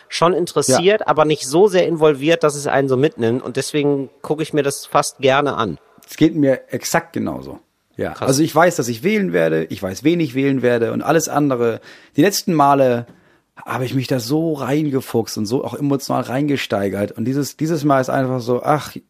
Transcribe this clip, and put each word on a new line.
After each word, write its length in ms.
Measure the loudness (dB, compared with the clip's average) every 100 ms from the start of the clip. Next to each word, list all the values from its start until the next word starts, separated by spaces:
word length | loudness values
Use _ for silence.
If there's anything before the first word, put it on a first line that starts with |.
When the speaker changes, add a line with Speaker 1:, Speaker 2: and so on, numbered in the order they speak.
| -10
Speaker 1:
Schon 260 | 0 2
interessiert, 680 | 2 -2 -2 2 2 4 2
Speaker 2:
Ja. 80 | 0
Speaker 1:
aber 180 | 2 2
nicht 220 | 0 0
so 200 | 4 4
sehr 200 | 4 0
involviert, 560 | 4 4 4 0 2
dass 100 | 2
es 140 | 0 -2
einen 200 | 0 2
so 100 | 2
mitnimmt. 440 | 2 0 0 0
Und 160 | -4 -6
deswegen 540 | -4 0 0 0 -4 _
guck 200 | -6 -6
ich 100 | -2
mir 80 | -2
das 240 | -2 -4 -2
fast 320 | -2 -2 0
gerne 380 | 2 2 0 -2
an. 240 | -4 -4 _ _ -12
Speaker 2:
Es 100 | 2
geht 180 | 2 4
mir 360 | 2 2 -2
exakt 420 | -8 -4 -4 -4
genauso. 460 | -6 -6 -6 -12 -18 _ _ _ -8
Ja. 140 | -8
Speaker 1:
Krass. 160 | -4 -2
Speaker 2:
Also 160 | 0
ich 100 | 2
weiß, 220 | 4 2 2
dass 140 | -4
ich 120 | -2
wählen 320 | -2 0 0
werde, 300 | 0 2 0 -4
ich 100 | -6
weiß, 220 | -8 -2
wen 160 | 0 0
ich 160 | -2 0
wählen 260 | 0 2
werde 320 | 2 2 0
und 80 | -2
alles 280 | 2 0 2
andere. 520 | 0 0 2 0 -2 -10 -20 -6 2
Die 60 |
letzten 320 | 2 2 -2
Male 540 | 4 4 6 4 2 -4 -18 _ _ _ -20 -8
habe 200 | -6 -2
ich 80 |
mich 140 | -4 -2
da 120 | -4
so 340 | -2 -2 -2
reingefuchst 840 | -4 -2 -2 0 -2 -2 -2 -2 -4
und 80 | -2
so 180 | -2
auch 100 | -4
emotional 500 | -4 -2 -2 -2 -4
reingesteigert. 880 | -2 -2 0 -2 -2 -2 -2 -2 -4
Und 140 | -4 -4
dieses, 320 | -2 -4 -4
dieses 260 | -4 0
Mal 180 | 2 2
ist 80 | 2
einfach 300 | 0 0 -2
so, 200 | -2 -2
ach, 320 | 0 -2 -2 -16